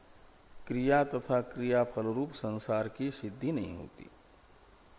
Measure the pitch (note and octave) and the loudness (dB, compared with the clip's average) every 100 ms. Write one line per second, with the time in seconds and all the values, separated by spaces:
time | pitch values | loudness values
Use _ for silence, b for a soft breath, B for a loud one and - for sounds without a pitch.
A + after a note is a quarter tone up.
0 | - - - - - - - B2 C3 C#3+ | -20 -20 -20 -20 -18 -12 -6 0 4 6
1 | C#3 B2+ - B2 A#2+ B2+ B2 B2 A#2+ - | 4 0 2 2 2 -2 2 4 4 0
2 | A2 A#2 D3 - A2 G#2+ - A2 A2 - | 0 0 -2 -4 -4 -4 0 0 0 -2
3 | C3+ C3+ A2 A#2 C3+ D3+ F2 E2+ - - | -4 -4 -8 -4 -2 -2 -4 -8 -12 -16
4 | - - - - - - - - - | -20 -20 -20 -20 -20 -20 -20 -20 -20